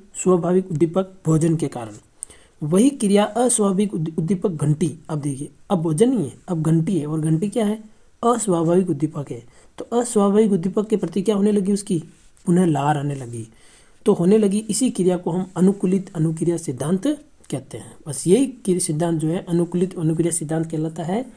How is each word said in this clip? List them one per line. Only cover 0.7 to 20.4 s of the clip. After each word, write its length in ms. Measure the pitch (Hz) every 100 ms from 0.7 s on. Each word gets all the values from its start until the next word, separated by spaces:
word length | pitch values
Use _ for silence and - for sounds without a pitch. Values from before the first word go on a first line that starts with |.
उद्दीपक 420 | 151 165 190 190 - 160
भोजन 300 | 160 165 160
के 120 | 143
कारण। 240 | 120 110 107 _ - - - _ -
वही 280 | 151 185 269
क्रिया 340 | 277 202 202
अस्वाभाविक 680 | 208 233 247 240 196 185 202
उद्दी-, 240 | 208 160 175
उद्दीपक 320 | 165 185 208
घंटी, 480 | 151 147 151 170 - -
अब 120 | 156
देखिए 280 | 143 135 147 _ -
अब 120 | 196
भोजन 260 | 165 151 240
नहीं 160 | 254
है, 100 | 131 - -
अब 140 | 165
घंटी 360 | 156 165 165 180
है 80 | 147
और 140 | 156
घंटी 280 | 156 160 208
क्या 180 | 240 208
है, 180 | 220 - - - -
अस्वाभाविक 680 | 233 240 220 170 165 175 180
उद्दीपक 400 | 143 156 156 135
है। 120 | 120 - - - -
तो 220 | - 233
अस्वाभाविक 520 | 240 208 202 208 220
उद्दीपक 360 | 190 185 196 208
के 80 | 214
प्रति 260 | 165 196
क्या 140 | 185 196
होने 160 | 202
लगी, 200 | 208 190
उसकी 300 | 202 - 170 - - - _ -
पुनः 180 | 175
लार 320 | 175 143 143 147
आने 180 | 143
लगी। 340 | 135 120 117 110 _ - - _ _ 220
तो 60 |
होने 260 | 196 175 220
लगी, 200 | 208 208
इसी 320 | 214 - 254
क्रिया 260 | - 180 175
को 140 | 175
हम 160 | 160 - 170
अनुकूलित 540 | 185 196 180 190 190
अनुक्रिया 420 | 165 160 160 160 165
सिद्धांत 500 | 156 127 139 185 277 302 - _ -
कहते 280 | 135 - 117
हैं। 180 | - - 160
बस 180 | 139 165
यही 200 | 214 277
क्रि-, 360 | - 196 175
सिद्धांत 380 | - 151 170 165
जो 80 | 156
है 160 | 175 175
अनुकूलित 500 | 170 170 175 180 190
अनुक्रिया 340 | 160 160 165
सिद्धांत 380 | 165